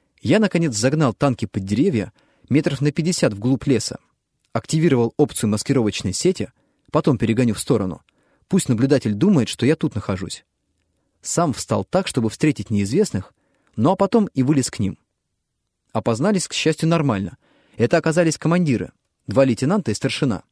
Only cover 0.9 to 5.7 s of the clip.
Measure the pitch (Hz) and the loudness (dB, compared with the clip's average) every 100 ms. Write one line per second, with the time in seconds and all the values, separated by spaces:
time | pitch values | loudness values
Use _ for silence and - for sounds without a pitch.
0.9 | 156 143 104 143 117 - 107 95 104 185 | 2 0 2 0 0 -4 -4 -2 0 2
1.9 | 120 92 - _ _ - 143 - 143 147 | 0 -4 -10 _ _ -2 0 0 0 -2
2.9 | 143 165 180 139 101 120 131 147 120 - | 0 -2 0 0 0 -2 0 0 0 -2
3.9 | - _ _ _ _ _ 113 - 160 165 | -10 _ _ _ _ _ -8 -2 2 4
4.9 | 123 117 - 139 - 113 104 - | 4 2 2 0 0 -2 0 0